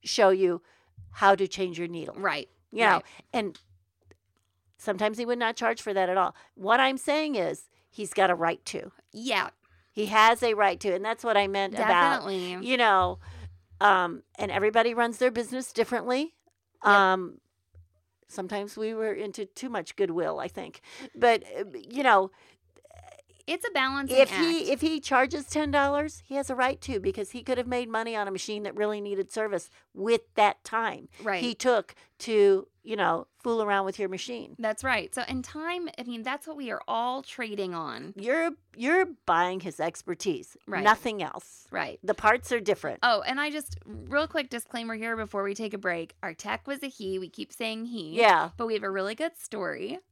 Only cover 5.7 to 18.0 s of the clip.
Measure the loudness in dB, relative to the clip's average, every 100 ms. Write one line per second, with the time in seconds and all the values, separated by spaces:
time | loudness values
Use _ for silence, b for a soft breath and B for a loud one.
5.7 | -2 -2 0 2 2 2 b b -10 2
6.7 | 4 4 0 -2 -2 0 -2 -2 -4 -12
7.7 | _ _ -12 -6 2 2 4 0 -2 -8
8.7 | -10 -12 _ _ -12 -2 -2 -2 _ _
9.7 | _ _ -6 0 6 8 6 2 4 2
10.7 | 2 -2 -2 -2 -4 2 2 2 0 -2
11.7 | -2 4 6 6 4 -2 -6 -6 -6 -2
12.7 | 4 6 6 4 -2 B B B B _
13.7 | 2 4 6 2 -4 -14 -8 -4 0 2
14.7 | 4 2 2 -2 2 0 0 -4 -6 -8
15.7 | -2 -2 -2 -2 -2 -2 _ _ _ _
16.7 | _ 6 6 6 2 -2 -12 _ _ _
17.7 | -20 -20 _